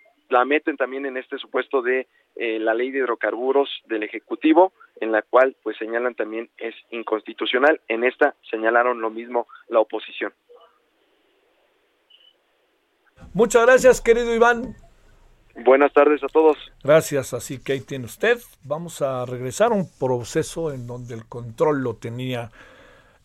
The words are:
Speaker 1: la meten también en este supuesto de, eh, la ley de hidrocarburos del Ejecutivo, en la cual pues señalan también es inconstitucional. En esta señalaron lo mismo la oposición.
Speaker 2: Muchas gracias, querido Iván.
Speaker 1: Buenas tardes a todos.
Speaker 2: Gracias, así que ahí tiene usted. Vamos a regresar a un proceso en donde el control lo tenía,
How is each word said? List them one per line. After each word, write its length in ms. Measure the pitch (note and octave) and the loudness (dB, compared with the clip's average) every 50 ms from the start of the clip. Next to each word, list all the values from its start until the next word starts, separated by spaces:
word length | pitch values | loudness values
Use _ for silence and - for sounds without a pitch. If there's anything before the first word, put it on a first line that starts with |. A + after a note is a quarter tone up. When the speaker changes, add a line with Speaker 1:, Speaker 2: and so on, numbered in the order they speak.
| _ _ _ _ _ - | _ _ _ _ _ -2
Speaker 1:
la 160 | B2+ B2 B2 | 0 0 2
meten 320 | C3 D3 D#3 - E3 D3 | 2 0 -2 -2 -4 -4
también 300 | C3+ C3+ B2 C3 C3+ C#3 | -4 -4 -6 -6 -6 -8
en 100 | C#3 B2+ | -8 -8
este 220 | C3 B2+ _ C#3 C3+ | -10 -10 _ -12 -14
supuesto 420 | - - - B2+ B2+ - - C3+ | -10 -8 -6 -6 -4 -2 -2 -2
de, 240 | A#2+ B2 B2+ C3 B2+ _ _ _ _ _ _ | 0 0 -2 -2 -4 _ _ _ _ _ _
eh, 220 | - A#2 A#2 A2 A2 | -8 -6 -4 -4 -2
la 160 | A2 A2+ A2 | -2 -2 -2
ley 160 | A#2 B2 C3 | -2 -4 -4
de 80 | C3+ C3+ | -4 -4
hidrocarburos 720 | B2+ A#2+ A#2 - - G#2+ A2+ A2+ B2+ C3 C3+ C#3 C#3 C#3 - - - | -4 -4 -4 -4 -4 -4 -4 -2 -2 0 2 0 0 -2 -6 -14 -10
del 160 | - A2+ G#2+ | -8 -6 -6
Ejecutivo, 680 | G#2+ G#2 - A2 - - A#2 - - D#3 D#3+ E3 F#3 F#3+ - _ - _ _ - | -6 -8 -10 -12 -12 -10 -6 0 2 4 6 6 4 4 2 _ -20 _ _ -8
en 100 | - A2+ | -4 -2
la 120 | A2 G#2+ | 0 0
cual 340 | - _ - B2 C3 C3+ B2 _ | 0 _ 4 4 4 4 0 _
pues 140 | - A2 G#2+ - | -8 -10 -8 -8
señalan 360 | A2+ G#2+ A#2 A#2 B2 B2 A2+ | -8 -6 -4 -4 -4 -4 -4
también 360 | - A2 G#2+ A2 A2+ A#2+ - _ - | -6 -8 -8 -8 -10 -10 -12 _ -12
es 160 | A2 A2+ A2 - - _ | -12 -12 -12 -14 -16 _
inconstitucional. 920 | - A#2 A2 - A2 G#2+ - - A2 - A2+ G#2+ - B2 C3 D3+ D#3+ - _ - | -12 -12 -6 -4 -6 -6 -6 -8 -10 -8 -4 -2 0 2 2 2 2 0 _ -6
En 160 | A2+ A2+ A#2+ | -4 -2 -2
esta 300 | B2+ - - D3 C#3+ - _ _ - | -2 0 0 0 -2 -2 _ _ -10
señalaron 500 | - A2 A2 A2+ A#2 A#2+ A#2+ B2 B2 A#2 | -6 -4 0 2 2 2 2 0 -2 -4
lo 80 | A2+ A2 | -6 -8
mismo 380 | A2 A2+ A#2+ A#2+ B2 A#2+ A2+ - - - _ - | -8 -10 -10 -6 -4 -6 -6 -6 -10 -20 _ -2
la 120 | A#2 A2+ | 0 0
oposición. 520 | A2 - - G#2+ - - - - G#2+ G2+ - _ _ _ _ _ _ _ _ _ _ _ _ _ _ _ _ _ _ _ _ _ _ _ _ _ _ _ _ _ _ _ _ _ _ _ _ _ _ _ _ _ _ _ _ _ _ _ _ _ _ _ _ _ _ _ _ _ - - | 0 0 -4 -10 -12 -12 -10 -10 -10 -10 -10 _ _ _ _ _ _ _ _ _ _ _ _ _ _ _ _ _ _ _ _ _ _ _ _ _ _ _ _ _ _ _ _ _ _ _ _ _ _ _ _ _ _ _ _ _ _ _ _ _ _ _ _ _ _ _ _ _ -20 -6
Speaker 2:
Muchas 320 | - F3 A#3 - - A#3 A#3 | 0 0 2 4 4 6 8
gracias, 360 | A#3+ C4 B3+ B3 B3+ F#3 - | 8 6 8 8 6 6 6
querido 320 | - A#3 A#3 A#3+ A#3+ A#3 A#3 | 4 2 2 4 2 0 2
Iván. 420 | A3+ A#3 A#3 A#3+ A#3 B3+ B3 G#3+ - - _ _ _ _ _ _ _ _ _ _ _ _ _ - - A#2 | 4 4 4 4 2 -2 -10 -14 -16 -20 _ _ _ _ _ _ _ _ _ _ _ _ _ -18 -2 2
Speaker 1:
Buenas 280 | B2 C3 C3+ C#3+ C#3 | 4 4 6 4 4
tardes 300 | - D3 C#3+ D3 D3+ C#3 | 4 4 4 4 4 0
a 60 | - C3+ | -2 0
todos. 280 | - D#3 D#3+ D#3 D3 - - - _ _ - | 2 4 4 4 4 2 -4 -18 _ _ 2
Speaker 2:
Gracias, 500 | C3+ D3+ D#3+ D3+ - D3 C#3 B2 - - | 4 4 4 4 2 -2 -4 -4 -6 -8
así 280 | A#2+ - - C3+ B2 | -10 -10 -12 -14 -10
que 100 | - - | -6 -6
ahí 80 | C3+ C3+ | -6 -6
tiene 240 | A#2 - C#3 C3 B2 | -6 -10 -12 -12 -12
usted. 340 | A2 - - - A3 A#3+ A#3+ - - _ _ - | -12 -8 -2 0 0 0 -2 -4 -12 _ _ -10
Vamos 380 | C3 D3 D#3 E3+ E3+ - - | -8 -8 -8 -8 -10 -8 -6
a 240 | D3 C3+ C3 B2+ B2 | -4 -4 -4 -4 -6
regresar 460 | A#2+ B2+ B2 B2+ B2+ B2 - G#3 A#3+ | -8 -8 -8 -8 -6 0 0 2 2
a 20 | A#3 | 2
un 140 | G3+ F3 - _ - | 0 -2 -4 _ -4
proceso 760 | C#3 B2+ B2+ B2 A#2 - - D#3+ D3+ - - E3+ E3 D#3 | -2 -2 -2 -2 -4 -4 -4 -4 -4 -4 -6 -8 -8 -8
en 140 | C#3 B2+ A#2+ | -8 -10 -12
donde 280 | A#2+ A#2+ B2+ B2 A#2+ B2 | -12 -14 -14 -14 -14 -14
el 120 | A2 A2+ | -14 -16
control 560 | _ - A#2+ A#2+ A#2 A2 - D#3+ D#3 D3+ C#3 | _ -14 -14 -14 -10 -4 0 0 2 2 0
lo 140 | C3 B2 G#2+ | -2 -4 -6
tenía, 540 | - - A#2 A#2 B2 B2+ B2+ B2+ A#2+ A#2 A2+ - - - - - - - - - _ _ _ _ _ | -6 -10 -10 -10 -8 -8 -6 -6 -8 -8 -10 -16 -20 -20 -20 -20 -20 -20 -20 -20 _ _ _ _ _